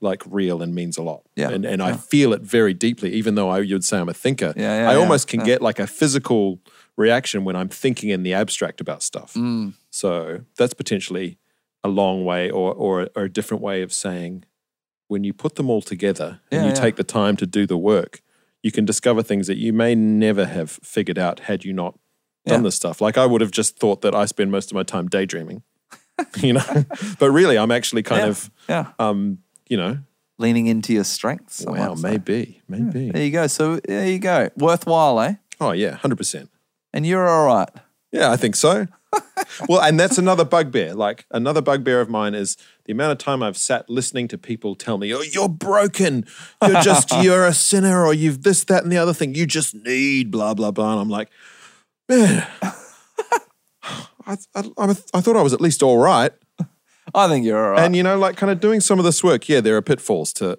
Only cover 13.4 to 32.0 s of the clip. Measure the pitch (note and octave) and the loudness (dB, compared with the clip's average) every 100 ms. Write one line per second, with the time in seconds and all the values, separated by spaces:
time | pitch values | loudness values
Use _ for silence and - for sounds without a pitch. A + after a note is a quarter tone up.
13.4 | - A2 G2+ G2 F#2 - G2+ F2+ F2 F#2 | -6 -6 -4 -6 -6 -6 -6 -8 -10 -12
14.4 | - _ _ _ _ _ _ G2+ G2+ - | -18 _ _ _ _ _ _ -4 -4 -4
15.4 | D3+ - C3+ A2 - F2 G2+ E2+ D#2 F2 | -8 -4 -2 -2 -2 -4 -2 -2 -8 -10
16.4 | _ - C#3 C3+ A#2 - - A2+ G2+ G2+ | _ -2 0 2 0 0 -4 0 0 0
17.4 | F#2 G#2 G2+ F2 G2+ G2+ - - _ _ | -2 -2 0 0 2 2 0 -12 _ _
18.4 | _ _ A2 A2 G#2 G#2+ B2 A2+ A2 G2+ | _ _ -4 -2 0 0 2 0 0 -2
19.4 | F#2+ G2 A2+ A2 A#2 A#2 A2 G#2+ A2 G2+ | -2 -4 -2 0 2 2 2 2 2 2
20.4 | F2+ F#2 D#2 - - A2 F#2 F2+ F2 - | -2 -4 -8 -12 -6 -4 -4 -2 -4 -4
21.4 | - D#2+ F#2+ F#2+ F2 - _ _ _ _ | -6 -6 -6 -6 -8 -10 _ _ _ _
22.4 | - A#2+ G#2 - A#2+ - G#2+ B2+ B2+ A#2 | -2 0 0 -2 -6 -2 0 2 4 4
23.4 | A2 A2 G#2 - G#2+ G2 G#2 G2+ G2+ - | 2 0 -4 0 0 0 0 0 -2 -2
24.4 | G2 G2 - G2 F#2 F2+ F2 G2 F#2+ F2 | -2 -2 -4 -6 -4 -4 -2 -2 -2 -6
25.4 | D#2+ F#2+ - _ _ - _ - D4+ G3+ | -10 -14 -18 _ _ -20 _ -10 -8 -2
26.4 | C#3 B2+ - D3+ C#3 - G#3 F#3+ C#3 D3 | 2 2 2 0 0 -6 -10 2 4 6
27.4 | F3+ A2+ A2 A#2+ - A#2 G#2+ A2 G#2+ G2 | 6 4 2 0 0 -4 0 0 0 -2
28.4 | - _ - E3 C#3 - G#2+ G2+ G2+ F#2 | -10 _ -4 -4 -4 -2 -2 0 -2 -6
29.4 | _ _ _ A2 F2 C#3 C#3 _ _ - | _ _ _ -4 -2 -6 -12 _ _ -4
30.4 | A#2 A#2 A2+ A2+ A2+ A2 F#2+ - A2 E3 | 0 2 2 0 0 0 0 -4 -6 -6
31.4 | - - F2 - G2 D#2+ | -12 -12 -8 -4 -4 -4